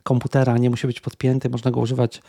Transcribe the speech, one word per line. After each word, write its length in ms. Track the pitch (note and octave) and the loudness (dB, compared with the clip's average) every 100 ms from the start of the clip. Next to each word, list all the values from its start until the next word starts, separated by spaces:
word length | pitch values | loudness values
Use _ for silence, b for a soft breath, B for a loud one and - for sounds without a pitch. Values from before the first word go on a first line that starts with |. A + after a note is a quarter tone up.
komputera, 540 | - B2+ C3+ C#3 B2+ A#2 | 0 0 2 2 2 4
nie 120 | B2 | 2
musi 180 | A#2+ C3+ | 0 -4
być 120 | A#2 | -6
podpięty, 500 | - - C3 C3 C3 | -8 -4 0 0 -2
można 220 | B2 B2+ | -2 -2
go 80 | A#2+ | -2
używać, 420 | A#2 B2+ A#2 - | -2 0 -2 -2